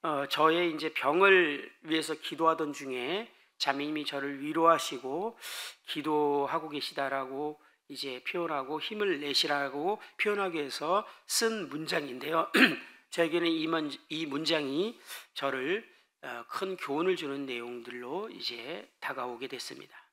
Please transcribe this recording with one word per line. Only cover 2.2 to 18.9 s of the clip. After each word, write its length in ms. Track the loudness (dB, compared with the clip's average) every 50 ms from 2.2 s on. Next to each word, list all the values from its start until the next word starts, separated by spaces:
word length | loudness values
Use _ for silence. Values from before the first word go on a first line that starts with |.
| -6 -10 -2 4 4 4 4 4 0 -4 -4
중에 580 | -8 -8 -6 -4 -4 -2 -2 -2 -4 -4 -8 _ _ _ _ _
자매님이 460 | _ 0 0 0 0 -2 -2 -4 -4 -4
저를 380 | -4 -6 -4 -4 -4 -6 -6
위로하시고 960 | -6 -2 2 6 8 8 8 6 4 -4 -6 -6 -6 -6 -4 -4 -4 -6 -8 -10 -12 -10 -10 -10 -10 -12 -14 _ _
기도하고 800 | -8 -8 -4 0 2 4 4 4 4 4 2 2 0 -2 -4 -4
계시다라고 960 | -4 -6 -6 -6 -4 -4 -2 -2 0 0 -2 -2 -4 -4 -4 -4 -4 -6 -8 _ -20 _ _ _
이제 340 | _ -12 -8 -8 -6 -8 -6 -8
표현하고 540 | -6 -4 -2 -2 0 -2 -2 -2 -2 -4 -4
힘을 400 | -4 -4 -2 0 0 0 0 0
내시라고 800 | -2 0 2 2 2 2 2 2 0 -2 -2 -2 0 0 -2 -2 -6 -18 -4
표현하기 400 | -2 0 0 2 0 -2 -2 -2
위해서 500 | -2 -4 -4 -4 -4 0 2 2 2 0 -2 -14 -20 _
쓴 440 | -2 0 2 2 2 2 0 -4 -6
문장인데요. 840 | -6 -6 -4 -2 -2 -2 -2 -2 -8 -6 -4 0 2 2 2 4
<clears throat> 400 | 6 8 8 8 6 0 -8 -16 -20 -20 _ _
저에게는 380 | 2 2 2 4 4 2 2 2
이 180 | 2 0 0
문-, 240 | 0 0 0 -2 -4 -6 -10 -12 _
이 160 | -6 -6 -4
문장이 760 | -2 -2 -2 0 2 2 2 2 0 0 0 0 -2 -4 -10 -16 -16 -16 -16 -16 _ _
저를, 540 | -4 -2 -2 -2 0 -2 -2 -2 -2 -4 -10 -20 _ _ _ _ _ -12
어, 220 | -10 -10 -10 -10
큰 300 | -8 -6 -4 -4 -4 -4
교훈을 380 | -6 -4 -2 0 2 2 2 2
주는 300 | 0 -2 -4 -4 -6 -6
내용들로 840 | -6 -6 -6 -6 -8 -8 -10 -10 -10 -10 -10 -8 -6 -6 -6 -6 -8
이제 580 | -10 -8 -8 -8 -8 -8 -10 -10 -10 -10 -12 -16